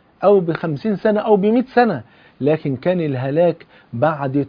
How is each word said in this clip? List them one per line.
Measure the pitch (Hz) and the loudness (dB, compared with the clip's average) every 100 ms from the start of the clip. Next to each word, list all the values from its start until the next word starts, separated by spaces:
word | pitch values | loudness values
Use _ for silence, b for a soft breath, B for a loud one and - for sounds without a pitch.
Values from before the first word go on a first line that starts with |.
| b _ | b _
أو | 185 202 | 2 2
بخمسين | 170 156 170 139 220 190 | 2 -4 -4 -4 -4 -2
سنة، | 220 208 | 0 0
أو | 220 208 | 2 2
بمائة | 208 240 254 | 4 0 0
سنة، | 240 240 139 - b b _ | 0 0 -2 -8 b b _
لكن | 135 151 147 127 | 0 0 -2 -4
كان | 175 185 | -2 -2
الهلاك | 156 127 135 151 175 160 - b b | -2 -4 -4 0 0 0 -10 b b
بعد | 117 151 151 139 143 | -2 -2 -2 -4 -4